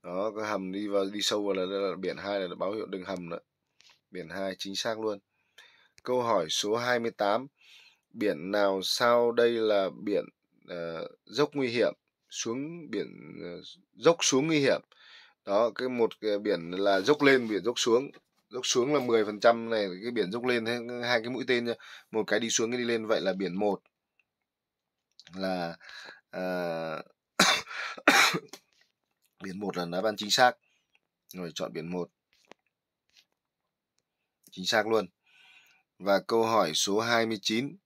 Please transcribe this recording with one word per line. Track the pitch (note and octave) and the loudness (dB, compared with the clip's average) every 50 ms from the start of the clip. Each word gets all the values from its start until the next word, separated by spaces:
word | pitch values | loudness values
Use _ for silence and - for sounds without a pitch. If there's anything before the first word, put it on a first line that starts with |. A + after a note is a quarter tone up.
Đó, | _ F2+ F2 F#2 G2+ A2+ G2+ | _ -6 -4 -4 -4 -4 -4
cái | G#2+ G#2+ | -4 -4
hầm | G#2+ G#2+ G2 F#2+ F#2 | -4 -4 -4 -4 -6
đi | F#2 G2+ G#2+ G2+ | -6 -6 -4 0
vào, | G2+ G2+ G2 | 0 0 0
đi | G2 G#2 G#2 | 0 -2 -4
sâu | G#2 - A2 G#2+ G#2 | -2 0 0 0 0
vào | G2+ F#2+ | 0 0
là, | F#2+ F2+ | 0 -2
là | F#2 G2 G2 G2 F#2+ E2+ | -2 -2 -2 -2 -4 -4
biển | F2+ F#2+ F2 - | -4 -6 -6 -6
hai | - F2+ G2+ G2+ G2 | -6 -6 -4 -2 -2
là | F#2+ F2 F2 | -4 -4 -6
báo | - F2 F#2 | -6 -4 -4
hiệu | G#2+ A2 - | -4 -6 -8
đường | F#2 G2 F#2+ F2 | -8 -8 -10 -8
hầm | F#2 G2 F2+ F2 E2+ | -8 -8 -8 -8 -10
đó. | E2+ E2+ _ _ _ _ _ _ _ _ _ - - _ _ _ | -10 -12 _ _ _ _ _ _ _ _ _ -20 -20 _ _ _
Biển | - F2+ E2+ D#2 | -12 -12 -12 -10
hai | E2+ G2 G2 F#2+ F#2+ - | -8 -6 -6 -6 -6 -8
chính | - G2 G2 | -10 -8 -8
xác | F#2+ - A#2+ A2 A2 | -6 -4 -4 -4 -4
luôn. | A2 G#2+ G#2 G2 _ _ _ _ _ _ _ - - - _ _ _ _ _ - | -4 -4 -4 -6 _ _ _ _ _ _ _ -20 -20 -20 _ _ _ _ _ -12
Câu | _ - B2+ B2+ | _ -2 -2 0
hỏi | A#2+ A#2 A2 F#2+ E2 D#2 | 2 2 2 2 2 0
số | - - - G#2 G#2+ | -2 -4 0 0 0
hai | A#2+ A#2+ B2 B2 A#2+ | 0 2 2 0 0
mươi | A#2 A#2 | 0 -4
tám. | G2 - G#2 G2+ G#2 A#2 C3 C#3+ _ _ _ - - - - - _ _ _ _ | -2 0 2 2 2 0 -2 -6 _ _ _ -20 -20 -20 -20 -20 _ _ _ _
Biển | _ A2+ A2 G2+ E2+ D2 E2 F#2+ | _ -2 0 0 0 -2 -4 -2
nào | G2+ G#2 G2+ G2 F#2+ F#2+ | 2 2 4 4 2 0
sau | F2+ - - - B2+ A#2+ A#2+ A#2+ A#2+ A#2+ | -2 -4 -2 2 4 4 6 6 4 4
đây | A#2 A#2 A#2 A#2+ | 4 4 4 4
là | A#2+ A2+ A2 G#2+ G#2 G2+ F#2+ F#2 C#2 A#1 | 4 2 2 4 4 4 2 0 -4 -6
biển, | G2 G#2 G2+ F2 - - _ _ _ _ _ _ _ - | -4 -2 0 0 -2 -4 _ _ _ _ _ _ _ -14
ờ, | F2+ E2+ E2+ E2 E2 E2 - - - _ _ | -10 -8 -8 -8 -8 -8 -10 -10 -12 _ _
dốc | - G#2 A#2+ D3+ D3 - | -10 -2 -2 -2 -2 0
nguy | C#3+ C3+ A#2+ | -4 -4 -2
hiểm, | A2+ B2 G#2 - - _ _ _ _ _ _ _ | 0 2 0 0 0 _ _ _ _ _ _ _
xuống | - - - A#2 A#2 C3 C#3+ D#3 E3+ F3 D#3 - | -12 -8 -6 -6 -6 -6 -8 -10 -12 -14 -12 -8
biển, | A2 G2+ D#2 A1 G1+ - - D2+ - E2 | -6 -6 -6 -8 -12 -18 -18 -16 -14 -12
ờ, | E2+ F2 F2 F2 - - - _ _ _ _ | -12 -12 -12 -14 -16 -18 -20 _ _ _ _
dốc | F2+ A2+ D#3 E3+ - | 4 4 4 4 4
xuống | - - - C3 C#3+ | 2 2 2 2 2
nguy | D#3+ D#3+ D3+ | 2 2 2
hiểm? | C#3 B2+ F2+ - - _ _ _ - - - - - - _ _ _ | 4 4 2 2 -2 _ _ _ -20 -20 -20 -20 -20 -20 _ _ _
Đó, | G2 G2 G#2 A#2 A#2 G2 | 0 2 2 2 2 0
cái | - B2+ B2+ | -4 -6 -4
một | B2+ A#2+ A#2 G#2 - _ | 2 2 2 2 0 _
cái | - G#2+ G2+ G2+ | -2 0 0 0
biển | G#2 G#2+ G2 E2+ E2 E2+ | 2 0 0 0 -2 -6
là | F2+ F#2+ G2 G2+ G2 F#2+ | -2 2 4 4 4 4
dốc | F#2+ B2 D3 D3 | 4 4 4 6
lên, | C#3+ C#3 C3+ B2+ A#2+ A2 | 6 6 6 6 4 0
biển | G#2+ F#2+ F2 | -2 -2 -2
dốc | A2+ A#2+ - | -2 -2 0
xuống. | - B2 A2+ B2 C#3 - - - _ _ _ _ _ _ | 2 2 2 2 2 -2 -14 -20 _ _ _ _ _ _
Dốc | - B2 B2 | -12 -8 -4
xuống | - - B2+ A#2+ C#3 D3+ | 0 0 2 2 2 2
là | C#3+ | 0
mười | B2+ B2 A#2 A2+ G#2+ | 2 4 2 2 2
phần | G#2 G#2 G2+ | 2 -2 4
trăm | F#2+ A#2+ A#2 A#2 A2+ A2+ | 6 6 6 6 0 -2
này, | A2+ A2 G#2 F#2+ F2+ F#2 | -2 -2 -2 -2 -4 -6
cái | G#2 A#2+ | -8 -4
biển | B2 A2+ G2 F2+ | -2 0 -2 0
dốc | G2+ A#2+ A#2+ | -2 -2 0
lên, | B2+ A#2+ A#2 A2+ | 0 0 0 0
hai, | A2+ A#2+ A#2+ A#2 A#2+ B2 A#2+ | -2 -4 -4 -6 -8 -8 -6
hai | A#2+ A#2+ B2 A#2 | -2 0 0 0
cái | A2 A#2+ | 0 -2
mũi | C3 A2+ C3 B2 | -6 -6 -2 0
tên | B2+ A#2+ A#2+ | 0 0 0
nha. | A#2 A2+ - - - - - _ _ | -2 -6 -6 -10 -20 -20 -20 _ _
Một | - A2 G#2 | -4 -4 0
cái | - G#2 G#2+ | 0 0 0
đi | A#2 A2+ | 0 0
xuống, | - - A#2 A2+ | -2 -2 -2 -2
cái | A#2+ B2 | -2 -4
đi | B2 | -2
lên, | A#2 A#2 A2+ A2 | -2 -2 -2 0
vậy | G#2+ A2 D#2 | 0 0 0
là | E2 F#2+ | 0 -2
biển | F#2 F#2+ G2 F2+ E2+ | -2 -2 -4 -4 -2
một. | F#2+ G#2 G#2 F#2+ - _ _ _ _ _ _ _ _ _ _ _ _ _ _ _ _ _ _ _ _ _ _ _ _ _ _ _ - - - E2+ | 0 0 0 0 -2 _ _ _ _ _ _ _ _ _ _ _ _ _ _ _ _ _ _ _ _ _ _ _ _ _ _ _ -20 -20 -18 -10
Là, | F#2+ F#2+ F#2+ F#2 F2+ E2+ E2 E2+ _ - - - - - - - - _ _ | -6 -4 -4 -2 -2 -4 -6 -8 _ -18 -20 -20 -18 -18 -18 -20 -20 _ _
à, | - F2+ F#2 F#2 F#2 F2+ F2 F2 E2 E2 E2 D#2+ D#2 D2+ - _ _ _ _ _ _ | -10 -8 -6 -4 -4 -4 -2 -4 -4 -4 -6 -6 -8 -8 -10 _ _ _ _ _ _
<coughs> | - - - - - - - - - - - - - - - - - - - - - - - - - _ _ _ _ _ _ _ _ _ _ _ _ _ _ _ _ - | 2 4 4 4 0 -2 -8 -10 -10 -10 -10 -12 2 4 4 6 6 4 4 2 -2 -6 -8 -20 -20 _ _ _ _ _ _ _ _ _ _ _ _ _ _ _ _ -12
biển | F#2+ F2+ G2 | -10 -8 -6
một | G#2 F#2+ F2+ | -6 -4 -4
là | F#2 F2 | -4 -4
đáp | E2+ E2+ F#2 G2 | -2 -2 0 0
án | A2 G#2 | 0 -2
chính | G2+ G#2 G#2 | -2 -2 0
xác. | G2+ C3 B2+ B2 B2 _ _ _ _ _ _ _ _ _ _ _ _ _ _ _ - | 4 6 6 6 4 _ _ _ _ _ _ _ _ _ _ _ _ _ _ _ -12
Rồi, | F#2 F2+ E2+ D#2 | -10 -10 -8 -8
chọn | - E2+ - | -8 -8 -8
biển | - E2 D#2+ E2+ | -8 -8 -8 -6
một. | F2+ F2+ F2 - _ _ _ _ _ _ _ _ - _ _ _ _ _ _ _ _ _ _ _ _ - _ _ _ _ _ _ _ _ _ _ _ _ _ _ _ _ _ _ _ _ _ _ _ _ _ - | -6 -6 -6 -8 _ _ _ _ _ _ _ _ -20 _ _ _ _ _ _ _ _ _ _ _ _ -20 _ _ _ _ _ _ _ _ _ _ _ _ _ _ _ _ _ _ _ _ _ _ _ _ _ -20
Chính | - F#2 F#2 | -12 -8 -4
xác | - A#2+ A2 G#2 | 2 2 2 4
luôn. | G#2+ A2 A2 F#2+ F2 _ _ _ _ _ _ - - _ - _ _ _ _ _ _ _ _ | 4 2 2 2 -2 _ _ _ _ _ _ -20 -20 _ -20 _ _ _ _ _ _ _ _
Và | F2+ G2 G2 F#2+ - | 2 4 4 4 4
câu | - A#2 A2+ A2+ | 2 2 2 4
hỏi | A2+ A#2 A2 F#2+ D#2 D#2+ | 4 4 4 4 2 0
số | - - - G2 G#2+ | -2 0 0 0 0
hai | A#2 A#2 A#2+ A#2 A2+ | 2 2 2 2 2
mươi | A2+ A2+ G2+ | 0 -2 -4
chín. | - - G#2+ A2+ C#3 C#3+ E3 - _ | -2 0 0 0 -2 -4 -10 -16 _